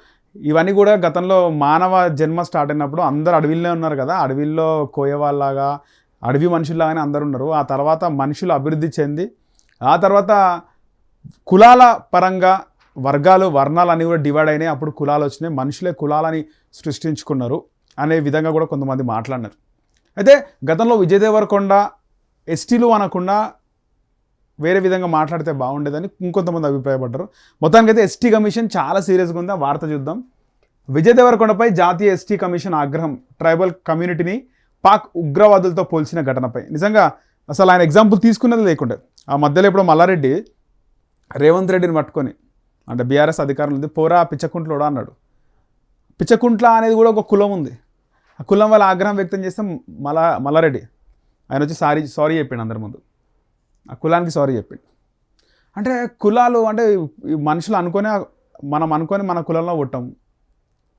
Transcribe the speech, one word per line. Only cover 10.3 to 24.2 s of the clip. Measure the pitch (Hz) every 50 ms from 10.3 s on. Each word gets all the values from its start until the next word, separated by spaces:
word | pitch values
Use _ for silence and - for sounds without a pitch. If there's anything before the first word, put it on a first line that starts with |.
| 214 202 190 180 175 165 - _ _ _ _ _ _ _ _ _ _ _ _ - - _ _ -
కులాల | 185 190 220 240 247 247 254 240 226 - - _ -
పరంగా | 180 180 185 190 185 185 185 190 190 - - _ _ _ _ _ -
వర్గాలు, | 127 139 139 143 143 180 190 185 190
వర్ణాలు | 180 147 139 139 139 156 170 180 175
అన్నీ | 165 165 165
కూడా | 165 170 165
డివైడ్ | 139 147 143 156 156 156
అయినాయి, | 151 151 160 165
అప్పుడు | 151 131 156 151
కులాలు | - - 147 139 147 151 147
వచ్చినాయి, | 139 - - 160 170 160
మనుషులే | 131 131 143 143 - 180 180
కులాలని | 165 - 151 147 147 156 160 160 160 156 151 - _ _ _ _ _
సృష్టించుకున్నారు | - - 156 139 - - 160 151 - - - 147 131 123 120 135 - - _ _ _ _ _ _ -
అనే | 143 151 160 165
విధంగా | 147 143 135 156 156 160
కూడా | 156 160 160
కొంతమంది | 151 160 139 139 139 131 131 131
మాట్లాడినారు. | 120 110 113 110 127 135 123 113 101 - _ _ _ _ _ _ _ _ _ _ _ _ 208
అయితే | 202 269 285 277 277 - _ _ - 143
గతంలో | 160 160 233 233 240
విజయ్ | 214 185 156 196 196
దేవరకొండ | 214 220 214 214 208 - 208 196 202 196 196 202 202 202 - _ _ _ _ _ _ _ _ _ _ -
ఎస్టీలు | 165 - - - 240 233 240 233
అనకుండా | 226 208 202 175 - 180 180 185 202 208 214 220 - _ _ _ _ _ _ _ _ _ _ _ _ _